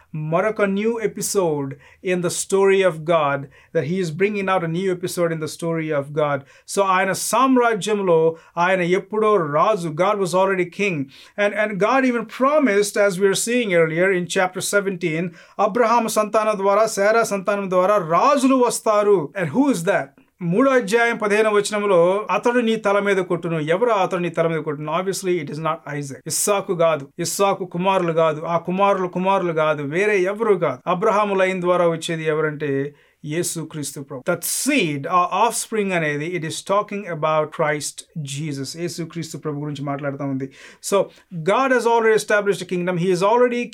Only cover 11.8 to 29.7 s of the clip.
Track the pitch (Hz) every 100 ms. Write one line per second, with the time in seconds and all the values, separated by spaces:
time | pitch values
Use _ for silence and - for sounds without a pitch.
11.8 | 214 262 262 240 226 - 277 302 254 202
12.8 | 202 220 202 180 196 185 226 247 220 170
13.8 | 160 160 190 180 170 190 185 - - 202
14.8 | 196 180 175 160 175 - - - 208 214
15.8 | 220 233 220 220 208 220 214 208 196 202
16.8 | 220 190 202 226 220 196 190 202 196 185
17.8 | 185 208 160 170 247 285 262 262 240 226
18.8 | 220 208 208 196 139 196 165 202 285 190
19.8 | 170 170 139 _ _ - 170 190 269 254
20.8 | 196 233 233 226 208 214 220 208 202 208
21.8 | 208 175 175 196 202 196 240 247 226 226
22.8 | 208 202 202 190 180 170 170 165 151 180
23.8 | 240 208 185 180 175 170 165 160 156 143
24.8 | 151 165 190 180 185 180 147 151 160 160
25.8 | 143 147 139 127 156 - - 202 190 175
26.8 | 165 156 143 - 165 - 196 190 180 175
27.8 | 190 190 170 160 160 156 165 170 165 185
28.8 | 202 190 180 180 190 196 175 156 156